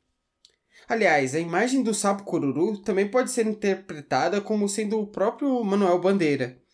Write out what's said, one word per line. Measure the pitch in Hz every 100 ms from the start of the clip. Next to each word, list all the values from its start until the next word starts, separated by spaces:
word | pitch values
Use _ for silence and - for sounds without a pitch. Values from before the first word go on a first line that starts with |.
| _ _ _ _ _ _ _ _ -
Aliás, | 233 190 151 131 151
a |
imagem | 170 170 247 269
do | 220
sapo | 208 202 196
cururu | - 165 139 135 196 208
também | - 190 202
pode | 254 254
ser | 247 220
interpretada | 208 202 190 - 156 - 135 170 202
como | 202 214 202
sendo | 220 208 220
o | 202
próprio | 196 208 226 277 254
Manuel | 208 202 185 175
Bandeira, | 180 196 156 139 123 - _